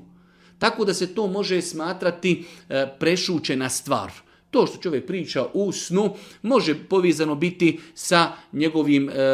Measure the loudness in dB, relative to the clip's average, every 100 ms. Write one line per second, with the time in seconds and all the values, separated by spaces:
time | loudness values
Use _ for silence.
0 | -16 -20 _ _ -20 _ -2 2 0 0
1 | -4 -2 -2 -2 0 -2 -2 -6 -6 -2
2 | -4 -2 0 0 -4 -20 -6 -4 -4 -2
3 | 0 0 0 -2 -2 -2 -2 -6 -2 -2
4 | -2 -14 -20 _ _ 2 2 0 -4 -4
5 | -4 -6 -6 -4 -4 -2 -2 -4 -2 0
6 | 0 -2 -14 -10 0 2 2 -2 0 2
7 | 2 2 0 0 -2 2 2 2 -6 -12
8 | 2 2 2 -2 -10 -2 0 2 4 4
9 | 2 2 4